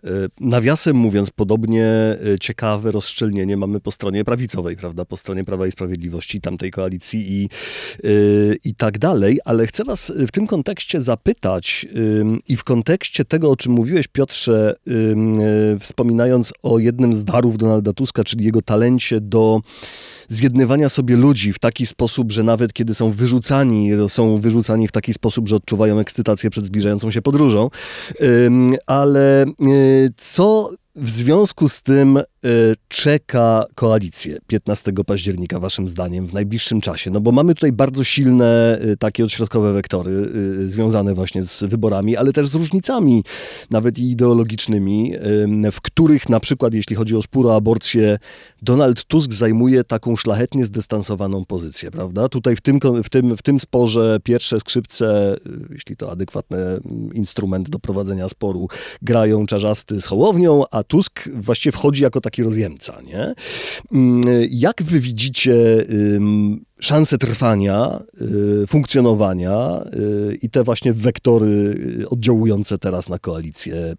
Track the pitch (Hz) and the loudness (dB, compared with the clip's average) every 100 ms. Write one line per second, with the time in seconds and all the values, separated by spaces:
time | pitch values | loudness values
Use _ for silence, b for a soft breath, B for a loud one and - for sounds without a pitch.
0 | - 95 95 - 127 123 117 156 - 135 | -8 -6 -6 -6 -2 0 2 2 2 2
1 | 113 101 98 - 104 110 113 113 113 110 | 2 2 -2 -2 -2 0 0 0 2 2
2 | 110 110 107 98 - 110 113 104 110 104 | 0 -2 -2 -2 -4 -6 -4 -2 -2 -4
3 | - - 110 101 95 101 98 104 - - | -4 -4 -2 -2 -2 -2 -4 -4 -6 -8
4 | 101 98 107 120 123 95 87 87 90 85 | -4 -4 -2 -4 -4 -6 -6 -8 -10 -10
5 | 87 87 - 95 92 95 92 - 92 92 | -10 -10 -10 -8 -6 -4 -4 -4 -8 -8
6 | 87 85 - 104 101 95 95 90 92 92 | -8 -10 -10 -10 -8 -8 -8 -6 -6 -6
7 | - 110 98 98 98 B B B B B | -8 -8 -6 -4 -6 B B B B B
8 | 110 104 104 104 104 104 - 107 110 104 | 0 4 6 4 4 0 -4 -2 -2 0
9 | 147 156 98 131 - 117 113 - 240 226 | 0 2 2 2 0 0 0 -2 -6 -6
10 | - 160 131 - 208 190 139 202 - 175 | -6 -4 -2 -2 -2 -2 -4 -6 -4 -4
11 | 123 117 - 233 98 92 - - - 113 | -2 -2 -2 -2 -2 -2 -4 -6 -6 -2
12 | 110 107 107 113 - 123 - 123 113 180 | 0 2 2 0 -2 -4 0 0 0 -2
13 | - - 135 160 160 131 123 120 117 175 | -2 -4 -2 0 2 2 2 2 2 0
14 | 131 - 135 - - 110 107 - - 117 | 0 -2 -2 -2 2 2 2 0 -4 0
15 | 110 107 110 110 107 107 107 104 - - | 2 2 2 2 2 2 2 0 -4 -2
16 | 120 117 120 127 113 - - 117 113 120 | 0 2 2 2 0 -4 0 2 2 2
17 | 127 113 101 117 120 110 110 110 104 98 | 2 2 0 0 2 2 2 2 0 -2
18 | 131 - 104 117 110 113 - 107 120 127 | -2 -2 -2 -2 0 0 2 2 2 2
19 | - 113 104 113 110 110 B B B B | 0 -2 0 2 4 2 B B B B
20 | B B B 110 131 123 127 139 147 - | B B B -2 2 2 2 2 2 0
21 | 127 123 135 131 101 98 117 - 120 - | 2 4 6 4 0 -2 -2 -2 -4 -2
22 | 117 - 117 107 113 113 117 - 113 107 | -2 -2 -2 0 2 2 0 -2 -4 -2
23 | 113 104 123 123 110 139 135 110 104 104 | -2 0 0 0 0 2 2 2 2 2
24 | 101 - 113 110 110 113 110 113 110 - | 0 2 2 2 2 0 2 0 0 -2
25 | - 110 113 113 110 104 - 101 107 104 | -4 -2 -2 -2 0 -2 0 0 2 2
26 | 107 - 113 104 110 104 101 104 101 104 | 0 -2 -2 -2 -2 -4 -4 -2 0 0
27 | 113 110 127 143 147 104 120 B B B | -2 -2 0 2 4 4 0 B B B
28 | B - 143 120 120 123 127 131 - 135 | B -2 2 4 6 4 4 2 0 0
29 | 143 139 139 139 139 135 139 139 135 135 | 2 4 4 4 2 2 2 4 6 6
30 | 131 120 - - 196 214 208 - _ - | 4 0 -2 2 4 2 0 -8 _ -10
31 | 127 113 120 165 202 - 151 - - 139 | -4 0 2 4 2 2 0 0 2 4
32 | 139 135 - _ 127 117 110 110 _ - | 6 4 2 _ 0 4 4 2 _ -2
33 | 147 147 - 127 117 113 107 - 117 110 | 0 0 0 0 2 2 0 -2 2 2
34 | 95 - - 76 - 214 - 104 - 143 | 0 -6 -8 -10 -4 -4 -2 -4 -2 -2
35 | 95 101 92 90 90 90 90 - 92 85 | -2 -2 -4 -6 -6 -6 -4 -4 -4 -6
36 | 90 90 92 98 101 117 - 110 101 85 | -6 -6 -6 -4 -4 -4 -2 -2 -2 -6
37 | - 98 107 123 160 151 156 117 135 131 | -4 0 2 4 4 2 2 2 0 0
38 | 131 - 131 127 120 117 117 117 110 101 | -2 0 4 6 6 4 4 2 -2 -2
39 | 107 - 113 - 110 117 104 101 95 95 | -2 -2 -2 -2 -4 0 0 0 -2 -6
40 | 90 95 101 110 98 95 95 98 113 110 | -4 -4 -4 -4 -4 -4 -4 -2 0 2
41 | 101 92 92 95 92 - 101 113 110 98 | 0 -2 -4 -4 -6 -4 -4 -2 0 0
42 | 101 113 135 135 143 151 165 190 185 254 | 0 0 0 0 0 -2 -2 -2 -2 0
43 | 165 117 101 B B B B 113 117 117 | 4 4 2 B B B B -2 0 -2
44 | 123 120 120 117 113 110 - 107 98 104 | -2 0 2 4 2 -2 -2 -2 0 0
45 | 113 87 104 107 104 107 107 - - - | -2 -4 -2 0 2 0 -2 -4 -4 2
46 | 165 147 - 113 - 131 123 113 104 107 | 4 4 2 0 0 0 0 -2 -4 -4
47 | 110 110 104 131 120 110 104 113 - 120 | -2 -2 -2 0 2 4 2 0 0 2
48 | 107 104 B B B B 107 127 139 120 | 2 2 B B B B 0 2 2 0
49 | - 160 143 107 117 110 123 131 120 113 | 0 0 0 0 0 2 4 2 2 -2
50 | 123 117 - 104 123 139 117 104 104 107 | -2 -2 -2 -2 -2 -2 -2 -4 -6 -4
51 | 101 101 98 95 92 92 82 - 85 - | -4 -4 -4 -6 -6 -8 -8 -10 -12 -10
52 | 92 92 127 131 117 117 - 143 135 120 | -8 -4 -2 -2 -2 0 2 2 2 0
53 | 110 131 123 113 - 143 - 127 120 110 | 0 0 2 0 0 0 0 0 2 2
54 | 113 110 - 120 - 113 - - 110 - | 2 0 0 -2 0 -4 -2 -4 -4 -2
55 | 113 104 101 98 - - 82 - - - | 0 2 0 -2 -8 -16 -16 -16 -16 -14
56 | - 87 92 - - 92 92 92 - 113 | -12 -8 -8 -10 -8 -6 -6 -6 -8 -10
57 | 107 104 101 - 101 92 92 92 - 98 | -8 -6 -6 -4 -4 -4 -4 -6 -6 -6
58 | 98 95 92 - 104 90 92 B B B | -4 -6 -6 -6 -6 -6 -8 B B B
59 | - 117 107 107 107 107 104 107 - 107 | 0 2 4 2 0 -2 -2 -2 -4 -6
60 | - 98 180 180 175 147 139 - - 160 | -2 2 2 4 4 4 2 -2 0 0
61 | 196 - - 131 101 120 151 - 143 139 | 0 -2 -12 -8 -4 -2 -2 0 0 2
62 | 135 127 113 - 113 107 104 71 - - | 0 0 -4 -4 -2 -2 -4 -6 -10 -10
63 | - 85 127 247 B B B B - 143 | -12 -8 -8 -8 B B B B -4 2
64 | 127 123 123 120 117 123 151 - 156 165 | 4 4 4 2 2 0 -2 -2 0 0
65 | 123 113 127 131 131 120 117 113 107 107 | 0 -4 -4 -2 2 4 6 4 2 0
66 | 104 104 104 104 104 107 - _ - 147 | 2 2 2 2 0 -2 -8 _ 0 2
67 | 156 131 113 110 123 107 98 98 120 - | 2 0 -2 -2 0 2 2 0 -2 -4
68 | - - - 104 101 104 101 151 135 135 | -12 -10 -6 -2 0 0 2 0 2 2
69 | 123 107 104 92 90 101 127 - - - | 4 4 2 0 -2 -2 -2 -4 -8 -6
70 | 104 104 104 104 117 135 120 113 131 113 | -4 -2 -4 -4 -2 0 0 0 -2 0
71 | 113 - - 117 107 104 101 104 65 117 | -2 0 2 4 4 2 0 -2 -6 -8
72 | 104 120 113 113 113 101 104 101 98 90 | -6 -2 0 2 2 0 -2 -4 -4 -4
73 | - 90 - 82 80 - - - 85 | -6 -8 -8 -8 -8 -10 -8 -8 -8